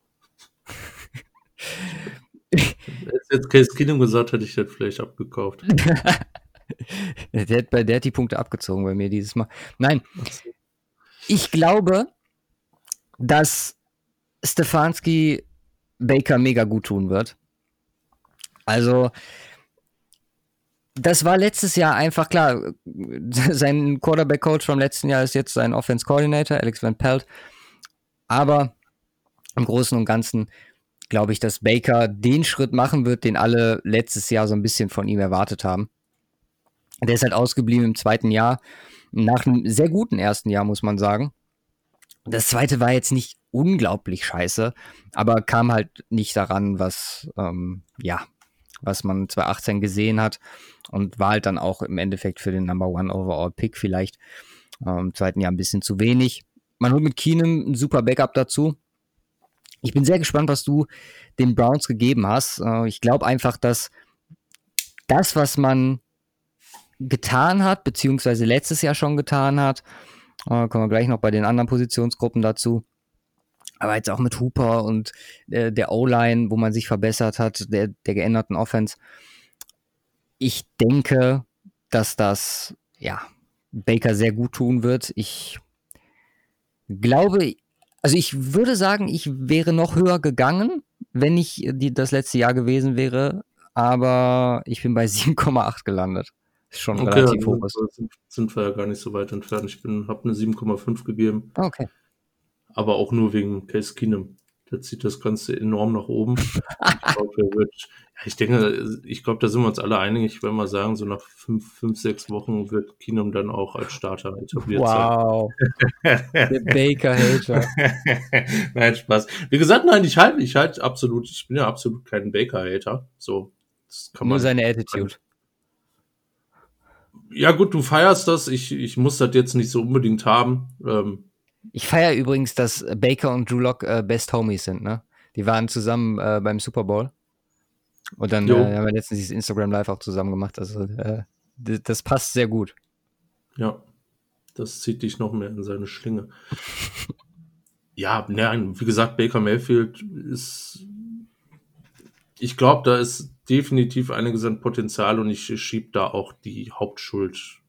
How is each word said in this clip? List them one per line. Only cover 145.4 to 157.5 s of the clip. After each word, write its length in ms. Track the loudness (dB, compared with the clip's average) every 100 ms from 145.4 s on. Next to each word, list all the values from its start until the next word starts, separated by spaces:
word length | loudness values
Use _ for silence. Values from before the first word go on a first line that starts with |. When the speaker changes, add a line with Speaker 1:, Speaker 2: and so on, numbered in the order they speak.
| -8
Speaker 2:
in 120 | -10
seine 240 | -10 -10 -10
Schlinge. 440 | -12 -8 -8 -8 -18 -16
<laughs> 600 | -14 -12 -12 -12 -12 -14 -16 _ _ -20 _ _ _ _
Ja, 320 | -8 -4 -4 -2
nein, 500 | -2 0 0 -4 -4
wie 60 | 0
gesagt, 320 | 2 0 0
Baker 220 | 0 0
Mayfield 640 | 0 0 2 2 0 -6
ist, 800 | -14 -12 -10 -10 -10 -14 -16 -18 -20 -18 -16 -16 -18 _ _ _ _ _ _ _ -20 _ _ -10
ich 180 | -8 2
glaub, 280 | 4 4
da 140 | 4 2
ist 360 | 0 -6 -14 -14 0
definitiv 640 | 0 2 0 0 -2 -4
einiges 340 | -2 -2 -2 -4
an 160 | -4
Potenzial 580 | -4 -4 -4 -2 0 0
und 120 | -2
ich 280 | -4 -6 -8
schieb 340 | -6 -8 -6
da 120 | -4 -4
auch 260 | -4 -8
die 380 | -12 -16 -14 -12
Hauptschuld 680 | -8 -10 -10 -10 -6 -6 -8 -18